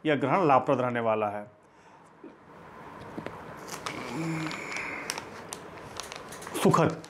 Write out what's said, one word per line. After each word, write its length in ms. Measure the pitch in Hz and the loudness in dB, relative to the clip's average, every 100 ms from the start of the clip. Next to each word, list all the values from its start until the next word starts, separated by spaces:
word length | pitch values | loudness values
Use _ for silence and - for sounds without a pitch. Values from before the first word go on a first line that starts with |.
| 156 | 2
यह 100 | 143 | 4
ग्रहण 300 | 131 175 170 | 4 6 8
लाभप्रद 340 | 131 131 131 | 8 6 2
रहने 200 | 127 120 | 4 2
वाला 280 | 113 107 104 | 2 4 2
है, 340 | 104 104 | -2 -10
hmm. 4000 | - _ _ - - - - - - - - - - - - - - - - - - - - - - 123 123 165 160 156 156 - - - - - - - - - - - - - - - - - - - - | -16 _ _ -20 -20 -20 -20 -20 -20 -20 -20 -20 -18 -16 -16 -14 -10 -10 -12 -14 -14 -12 -8 -8 -8 -6 -4 -2 -2 -4 -6 -6 -6 -6 -8 -6 -6 -8 -14 -12 -12 -12 -16 -14 -12 -12 -12 -12 -12 -8 2
सुखद। 400 | 202 170 156 - | 6 6 4 2